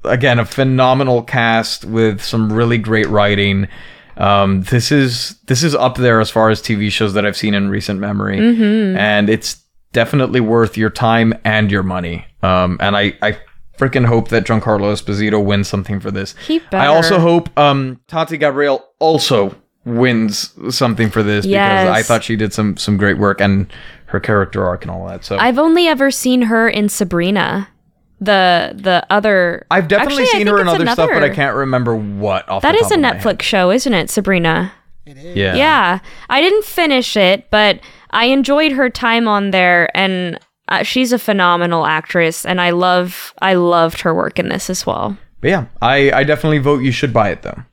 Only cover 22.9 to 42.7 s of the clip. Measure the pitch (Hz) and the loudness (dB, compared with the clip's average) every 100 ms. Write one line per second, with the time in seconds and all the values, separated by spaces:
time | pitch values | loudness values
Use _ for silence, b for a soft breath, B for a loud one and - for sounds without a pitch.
22.9 | 101 101 95 101 98 98 98 92 B B | 2 2 2 0 2 2 2 -2 B B
23.9 | B - 98 - 104 92 101 92 90 85 | B -6 -6 0 0 0 -2 -2 -4 -8
24.9 | 87 87 92 - 98 233 247 320 330 339 | -10 -10 -12 -6 -2 0 2 2 4 2
25.9 | 285 277 262 254 254 226 226 226 208 208 | 2 0 0 0 0 2 2 0 0 -2
26.9 | - 190 175 175 202 - 190 196 _ _ | -2 -2 -2 0 0 -2 -4 -8 _ _
27.9 | _ _ _ 202 196 185 175 - 202 196 | _ _ _ 2 4 4 2 -2 -4 0
28.9 | 175 - 208 214 196 175 175 - 185 160 | 0 2 0 2 2 2 -2 -2 -2 2
29.9 | 202 269 285 508 294 208 202 180 165 233 | 0 0 0 2 2 2 2 2 2 0
30.9 | 240 160 160 147 151 139 117 135 127 120 | 2 2 2 0 0 -2 -2 -2 0 0
31.9 | 113 104 101 101 92 - 98 302 415 453 | -2 -4 -4 -2 -2 -4 -2 2 2 2
32.9 | 370 262 - 220 185 - 196 180 233 269 | 2 0 0 -2 -2 -2 2 2 2 2
33.9 | 196 - - 196 185 165 165 185 - _ | 0 0 -2 0 0 2 0 -4 -10 _
34.9 | - - 135 165 180 196 - 302 285 185 | -20 -20 -20 -10 -4 -2 2 2 2 2
35.9 | 185 B B B 262 349 415 415 - 330 | -2 B B B 0 2 0 -2 -2 0
36.9 | 262 240 214 185 196 - 214 208 - B | 0 0 0 2 0 0 2 2 0 B
37.9 | B B - 240 269 269 285 311 269 254 | B B 0 2 2 2 2 2 0 -2
38.9 | - 240 233 226 208 202 190 180 175 170 | 0 -2 0 0 0 0 2 4 4 2
39.9 | - 190 185 180 - _ _ - 185 202 | -2 -2 -2 -6 -10 _ _ -4 -4 -2
40.9 | 254 254 240 - 202 180 175 175 170 151 | -2 0 -2 0 0 2 2 0 0 0
41.9 | 156 - 180 165 165 - 180 175 | -2 -2 0 0 -2 -4 -2 0